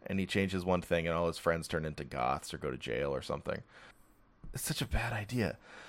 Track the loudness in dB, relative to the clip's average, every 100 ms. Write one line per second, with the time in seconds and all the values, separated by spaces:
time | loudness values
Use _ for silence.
0 | -4 -2 2 2 2 2 4 2 4 2
1 | 4 2 2 2 2 2 2 -2 -2 -4
2 | -6 0 0 0 -4 -6 -4 -4 -2 0
3 | 0 -2 -2 -4 -4 -6 -8 -20 -20 -20
4 | -20 _ -20 -16 -10 -6 -4 -4 0 0
5 | 0 -2 0 2 2 0 -10 -18